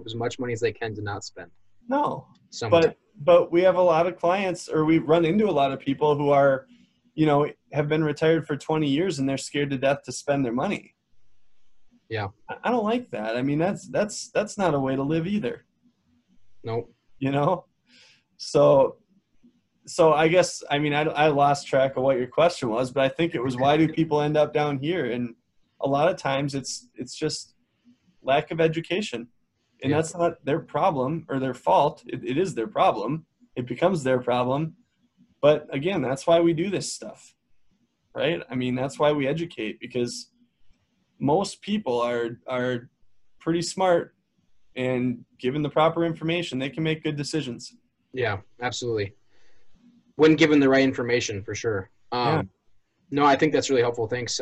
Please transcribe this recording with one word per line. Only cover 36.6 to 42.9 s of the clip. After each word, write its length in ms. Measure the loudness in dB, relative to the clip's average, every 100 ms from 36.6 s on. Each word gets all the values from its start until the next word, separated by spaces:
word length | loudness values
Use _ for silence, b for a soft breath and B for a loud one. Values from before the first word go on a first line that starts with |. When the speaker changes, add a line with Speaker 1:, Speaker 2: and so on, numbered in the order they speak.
| -2
Speaker 2:
this 240 | -4 -6
stuff, 400 | -10 -14 -18 -20 _ _ _ _ _ _ _ _
right? 300 | -4 -4 -4 -6
I 60 |
mean, 220 | -4 -2 -2
that's 240 | -4 0
why 120 | 2
we 140 | 2 0
educate, 540 | -4 -6 -8 -10 -10
because 500 | -8 -4 -4 -6 -16 _ _ _ -20 _ _ _ _ -4
most 440 | 0 0 -2 -8
people 360 | -6 -4 -2 -2
are, 400 | -2 -2 -4 -8 -6
are 420 | -4 -2 -4 -8